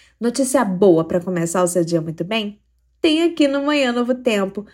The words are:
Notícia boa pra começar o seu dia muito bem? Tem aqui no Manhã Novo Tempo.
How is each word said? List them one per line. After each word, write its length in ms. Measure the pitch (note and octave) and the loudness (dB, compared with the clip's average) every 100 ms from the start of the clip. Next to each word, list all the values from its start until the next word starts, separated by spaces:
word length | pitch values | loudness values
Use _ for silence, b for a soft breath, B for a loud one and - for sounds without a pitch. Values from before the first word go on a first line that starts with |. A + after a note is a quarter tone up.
| b b | b b
Notícia 440 | A#3 A#3+ C4 C#4+ | -4 -2 0 0
boa 420 | G#3 F3+ G3+ D#3+ D#3+ | 0 4 4 4 2
pra 140 | F3+ | -2
começar 440 | F3 F3 E3+ F#3 | -2 -4 -2 0
o 40 | F3+ | 0
seu 160 | F3+ | 0
dia 180 | E3+ E3+ | 0 -2
muito 220 | D#3 D#3+ | -4 -8
bem? 380 | F3 A3 G#3 G#3 _ _ _ _ | -4 -4 -6 -10 _ _ _ _
Tem 220 | D#4+ D#4 | 0 2
aqui 240 | E4+ E4 C#4+ | 0 2 0
no 180 | C#4 C#4 | 2 0
Manhã 260 | D4 B3+ | 0 0
Novo 240 | A#3+ A#3+ B3+ | 0 -2 -2
Tempo. 500 | B3 G#3 G3 G3+ G3+ | 0 0 -2 -6 -14